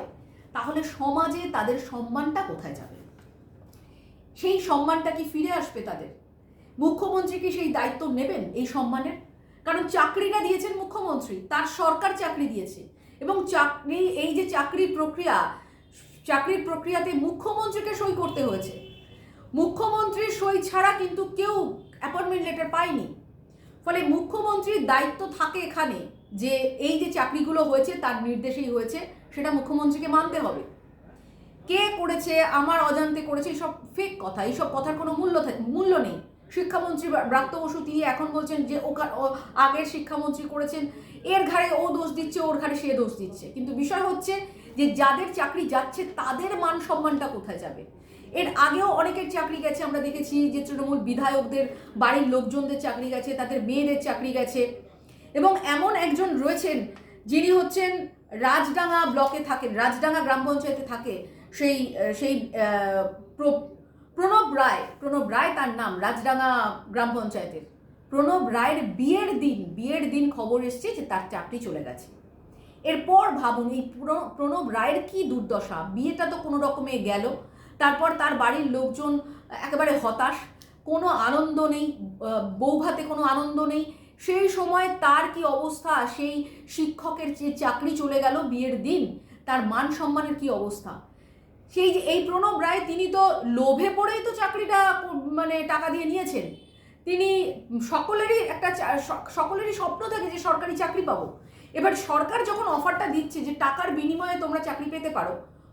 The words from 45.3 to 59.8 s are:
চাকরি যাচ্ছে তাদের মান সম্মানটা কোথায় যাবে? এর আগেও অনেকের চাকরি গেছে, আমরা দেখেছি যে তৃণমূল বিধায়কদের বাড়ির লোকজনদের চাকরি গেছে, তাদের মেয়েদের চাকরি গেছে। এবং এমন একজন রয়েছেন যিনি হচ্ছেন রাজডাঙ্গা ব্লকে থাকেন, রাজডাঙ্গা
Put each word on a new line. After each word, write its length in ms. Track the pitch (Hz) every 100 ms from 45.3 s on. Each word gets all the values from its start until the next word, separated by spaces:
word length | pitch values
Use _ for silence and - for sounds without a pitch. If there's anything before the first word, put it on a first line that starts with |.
চাকরি 320 | 359 285 359 269
যাচ্ছে 380 | 254 269 - - -
তাদের 420 | 262 262 381 370
মান 220 | 339 320
সম্মানটা 480 | - 311 302 285 277
কোথায় 300 | 220 208 175
যাবে? 260 | 160 - 98 - - - -
এর 200 | 339 311 -
আগেও 300 | 294 370 403
অনেকের 440 | 320 349 381 359
চাকরি 260 | 339 311 311
গেছে, 280 | 302 277
আমরা 160 | 294 285
দেখেছি 500 | 285 294 285 285 285
যে 140 | 285
তৃণমূল 340 | 285 277 277 285
বিধায়কদের 680 | 208 240 277 277 233 269 254 - - 208
বাড়ির 320 | 240 285 254
লোকজনদের 520 | 254 214 277 277 277
চাকরি 300 | 269 233 254
গেছে, 240 | 214 285
তাদের 280 | 254 247 269
মেয়েদের 400 | 214 269 294 285
চাকরি 300 | - - 254
গেছে। 500 | 254 247 262 240 - - - - - -
এবং 220 | 285 370 381
এমন 320 | 285 294 381 359
একজন 420 | 339 285 381 262
রয়েছেন 480 | 285 349 359 269 196 - - - 208
যিনি 240 | 302 349
হচ্ছেন 580 | 370 - 381 370 359 294 - -
রাজডাঙ্গা 760 | 214 254 294 311 349 339 339 320
ব্লকে 380 | 262 277 302
থাকেন, 300 | 294 254 247
রাজডাঙ্গা 460 | 208